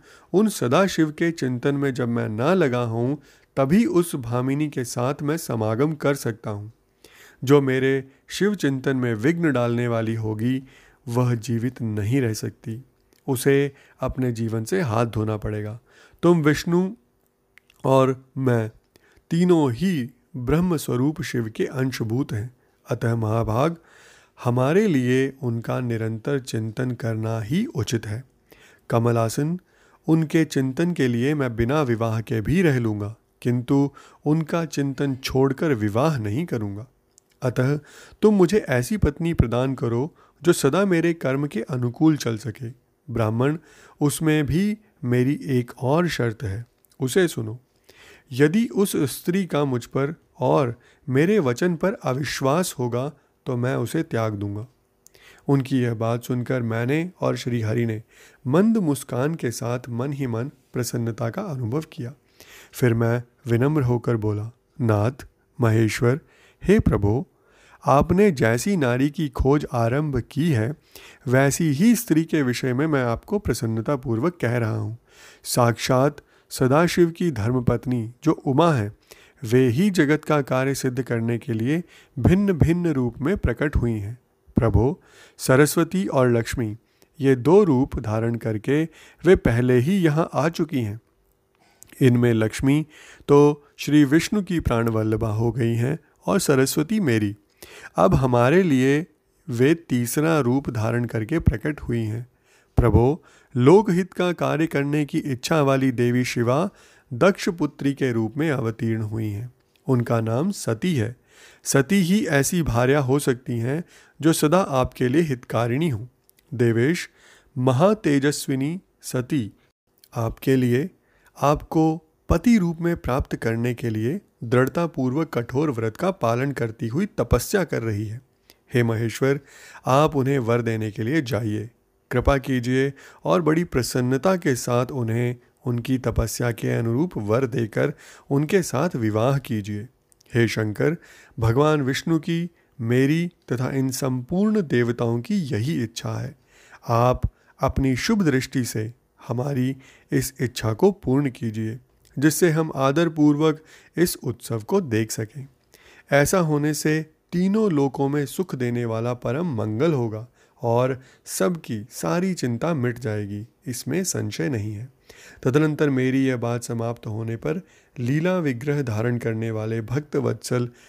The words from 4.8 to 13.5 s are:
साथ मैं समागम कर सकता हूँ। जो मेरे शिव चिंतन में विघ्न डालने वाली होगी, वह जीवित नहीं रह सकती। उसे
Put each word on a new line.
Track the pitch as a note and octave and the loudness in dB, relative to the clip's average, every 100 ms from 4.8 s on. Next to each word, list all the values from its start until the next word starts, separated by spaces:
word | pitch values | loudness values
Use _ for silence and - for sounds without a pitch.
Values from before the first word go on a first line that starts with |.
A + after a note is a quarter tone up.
साथ | B2 B2+ B2 D3 | -6 -2 -2 -2
मैं | C#3+ D#3+ | -4 -4
समागम | - A#2 A2 A2+ D3+ | -4 -2 -2 0 -2
कर | D3+ C#3 | 0 -2
सकता | C#3 B2 G#2+ A#2 | -2 -4 -8 -8
हूँ। | G#2 G#2+ - _ _ - - - - | -10 -12 -18 _ _ -20 -20 -20 -6
जो | B2+ C#3+ | 4 4
मेरे | C3 C3 C3 C3+ C3 _ - | 4 2 2 0 -6 _ -10
शिव | - G3 | -2 0
चिंतन | G3 C#3+ C3+ C#3 C3 | 0 -2 0 -2 0
में | B2 | 0
विघ्न | A2 C3 E3+ E3 | 0 0 2 0
डालने | B2+ A#2+ A#2+ A#2+ | 2 0 0 0
वाली | A#2 A2+ | -2 -2
होगी, | A2+ A2 G#2+ A#2+ C3 C3+ - - _ C3 | -4 -4 -2 -2 -4 -6 -20 -20 _ -4
वह | A#2+ B2 | 0 0
जीवित | A#2 G#2 A#2 A#2+ B2+ | 0 -2 -2 -4 -4
नहीं | A2+ G#2+ G#2 C#3 | -6 -4 0 0
रह | A#2+ | 0
सकती। | G#2+ A2+ - - A2 - _ _ _ - | -2 -8 -10 -12 -12 -14 _ _ _ -4
उसे | B2 C#3 | 0 2